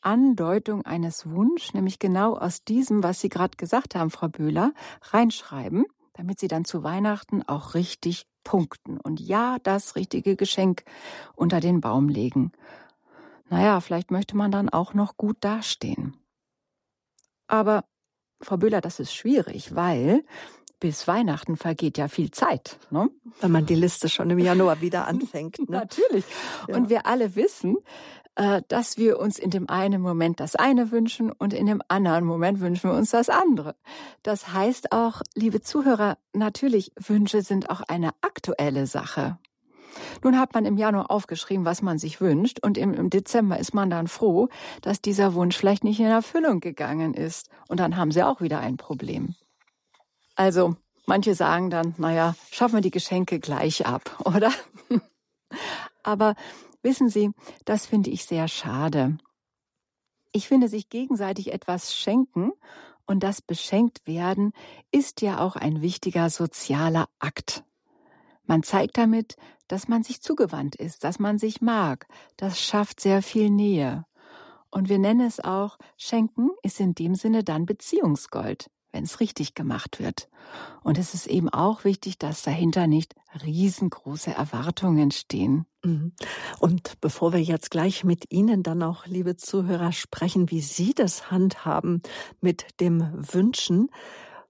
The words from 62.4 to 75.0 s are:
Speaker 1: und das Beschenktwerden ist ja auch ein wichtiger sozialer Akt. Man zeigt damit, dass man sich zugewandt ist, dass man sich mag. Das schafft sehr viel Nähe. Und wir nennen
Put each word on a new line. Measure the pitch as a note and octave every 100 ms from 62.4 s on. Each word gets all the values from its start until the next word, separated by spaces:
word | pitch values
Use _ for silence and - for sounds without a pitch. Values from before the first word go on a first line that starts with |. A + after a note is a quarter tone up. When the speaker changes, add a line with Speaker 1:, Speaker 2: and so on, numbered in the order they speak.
| A3 G4 - - - _ -
Speaker 1:
und | G3
das | G3 G3+
Beschenktwerden | - E3+ - G3 A#3 - - E3 F3+ F#3+ G#3 - - - _
ist | C#4 C#4 -
ja | G#3 -
auch | F#3 -
ein | D3+ D#3
wichtiger | E3+ - F3+ E3+ E3
sozialer | - E3+ - - C#3 D#3+ D#3+ - -
Akt. | D3 - - - - _ _ _ _ _ _ _ -
Man | D#3+
zeigt | - G3 - -
damit, | A3+ A3+ A3 - - _ -
dass | G3 -
man | A#3
sich | A3+ B3
zugewandt | - D4+ F#3+ C#3 C#3 -
ist, | E3 -
dass | D3+ F3
man | G3+ G#3
sich | A3 -
mag. | A#3 A3+ E3 C3 - - - -
Das | G3 F3
schafft | - G#3 G3+ -
sehr | G3 G3
viel | F#3+ A3 G#3
Nähe. | G3+ G#3 F3 C3 D#3+ - _ - - - - _
Und | F#3+ F#3+
wir |
nennen | G3